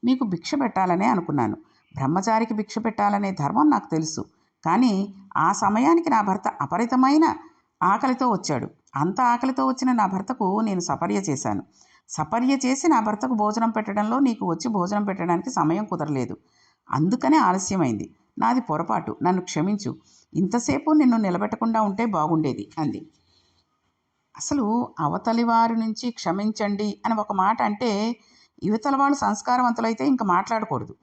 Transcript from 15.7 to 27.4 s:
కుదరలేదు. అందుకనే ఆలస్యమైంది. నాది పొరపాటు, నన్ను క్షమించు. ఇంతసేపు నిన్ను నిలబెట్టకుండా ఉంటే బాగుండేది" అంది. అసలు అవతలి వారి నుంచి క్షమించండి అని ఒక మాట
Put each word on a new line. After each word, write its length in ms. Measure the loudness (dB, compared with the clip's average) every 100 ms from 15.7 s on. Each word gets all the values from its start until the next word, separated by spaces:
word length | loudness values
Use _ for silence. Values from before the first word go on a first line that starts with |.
| 0 -2
కుదరలేదు. 520 | -4 -2 -2 -4 -8 _ _ _ _ _
అందుకనే 460 | 0 0 0 2 4
ఆలస్యమైంది. 800 | 4 2 -2 0 0 -2 -8 _ _ -4
నాది 220 | 0 0
పొరపాటు, 540 | -2 -4 -2 -2 -4 -2
నన్ను 180 | 0 0
క్షమించు. 560 | -2 -2 -2 -2 -6 -10 _ _ _
ఇంతసేపు 580 | -2 0 0 -2 -2 2
నిన్ను 260 | 4 4 4
నిలబెట్టకుండా 640 | 0 0 -2 -2 0 0
ఉంటే 240 | 0 0 -2
బాగుండేది" 640 | 0 2 2 0 -4 -8 -6
అంది. 300 | -4 -6 -12 _ _ _ _ _ _ _ _ _ _ _ _ -14
అసలు 580 | -4 -2 0 0 -4 -2
అవతలి 440 | -2 -2 -2 0
వారి 360 | 2 4 2 2
నుంచి 320 | -2 -4 -6
క్షమించండి 880 | -6 -4 -2 -2 -2 -4 -2 -4 -4 -4
అని 80 |
ఒక 200 | -2 -2
మాట 280 | 0